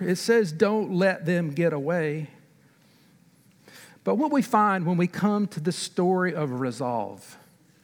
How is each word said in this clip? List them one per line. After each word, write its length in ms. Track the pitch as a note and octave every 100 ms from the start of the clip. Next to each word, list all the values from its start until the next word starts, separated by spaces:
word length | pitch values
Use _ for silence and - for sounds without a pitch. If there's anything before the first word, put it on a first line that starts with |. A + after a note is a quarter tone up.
It 140 | F3+ F3+
says, 360 | - A#3 F3+
"Don't 400 | D#3+ G3+ G#3+ F#3+
let 320 | F3+ F#3+ F#3
them 280 | E3 F3 D#3+
get 200 | C#3+ E3+
away." 560 | D3 C#3+ F3 D#3 D#3 D3+ - _ _ _ _ _ _ _ _ _ _ _ _ - - - -
But 120 | F#3+ G3+
what 140 | D4+
we 120 | C#4+
find 420 | - A3 G#3 F#3+
when 140 | E3 F3
we 80 | F3+
come 400 | - G#3 G#3 G3+
to 140 | E3
the 120 | E3+
story 640 | - - - F3+ F#3 F3+
of 260 | D#3+ D3 B2+
resolve, 800 | C3 A2 B2 A#2 G2+ G2+ - - _ _ _ _